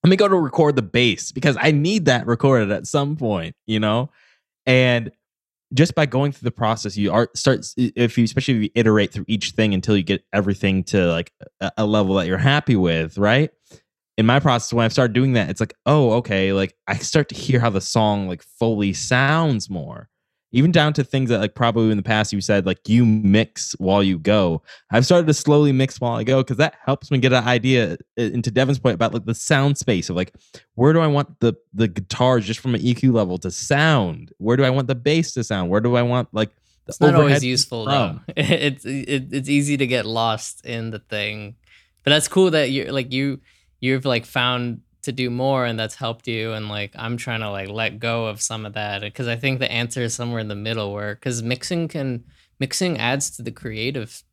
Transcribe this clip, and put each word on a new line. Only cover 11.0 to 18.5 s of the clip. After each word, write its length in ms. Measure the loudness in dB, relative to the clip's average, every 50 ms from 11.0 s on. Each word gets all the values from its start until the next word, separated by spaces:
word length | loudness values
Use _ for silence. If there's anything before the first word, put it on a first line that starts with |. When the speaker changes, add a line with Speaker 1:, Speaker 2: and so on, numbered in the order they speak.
| 2 2
Speaker 1:
like, 220 | 0 -2 -4 -8 _ _ -20 -20 _ _
a, 120 | -8 -8 -4 -2
a 80 | -2
level 280 | 2 2 2 2 2 2
that 140 | 0 0 0
you're 100 | -2 0
happy 380 | 2 2 2 2 2 2 2
with, 420 | 2 2 2 0 0 -4 -4 -2 0
right? 320 | 2 4 4 4 2 0 _ _ _ _ -20 -20 _ _ _ _ _ _ _
In 80 | 0 2
my 140 | 4 4 4
process, 340 | 4 2 0 0 -2 -2
when 120 | 0 0 0
I've 80 | 2
started 220 | 2 2 0 2 2
doing 180 | 0 0 2
that, 180 | 2 0 0 -2
it's 100 | -2 -4
like, 140 | -4 -6 -6 _ _
"Oh, 280 | 2 2 4 4 4
okay," 400 | 2 0 0 -2 -2 0 0 2
like, 240 | 2 0 -2 -2 _ _ _
I 120 | -6 -6 -6
start 300 | -6 0 0 0 0 0
to 40 | -6
hear 240 | -10 -4 0 0 2
how 120 | 2 2
the 100 | 0 -2
song, 480 | -4 -2 0 2 2 2 2 0 -2 -6
like, 140 | -8 -8
fully 500 | _ _